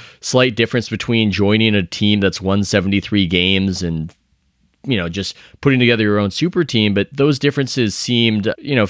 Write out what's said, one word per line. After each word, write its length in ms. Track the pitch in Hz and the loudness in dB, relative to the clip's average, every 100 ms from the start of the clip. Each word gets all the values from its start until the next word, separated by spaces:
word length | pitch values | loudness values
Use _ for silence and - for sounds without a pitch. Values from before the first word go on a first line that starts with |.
| - - | -20 -14
slight 340 | - 127 127 107 | -2 2 2 0
difference 320 | 113 123 - | -2 -2 -4
between 420 | 110 - 117 107 | -6 -2 0 2
joining 440 | 92 101 110 113 | 2 2 4 2
a 80 | 104 | 0
team 380 | 87 - 104 104 | -2 -2 0 2
that's 200 | 98 - | 0 -2
won 240 | 92 98 | -2 -2
seventy-three 640 | 98 104 95 98 - 104 90 | 0 0 2 0 0 -2 0
games 560 | 87 92 98 98 87 | 2 2 2 0 -2
and 320 | 87 80 80 - _ _ _ _ _ _ - | -4 -4 -8 -12 _ _ _ _ _ _ -4
you 100 | 110 | -4
know, 120 | 85 | -2
just 280 | 95 95 - - - | -6 -8 -10 -20 -4
putting 180 | 143 131 | 0 2
together 260 | 120 113 | 2 2
your 140 | 107 104 | 2 2
own 120 | 101 | 0
super 340 | - 170 180 | -2 -2 -2
team, 300 | 156 117 107 | 0 2 2
but 140 | 101 98 | 2 -2
those 260 | - 139 135 | 0 0 2
differences 560 | 143 143 131 135 110 | 0 -2 -4 -2 -2
seemed, 580 | - - 120 117 107 104 - | -2 -2 2 2 2 -2 -4
you 160 | 139 | -2
know, 120 | 131 101 | 0 0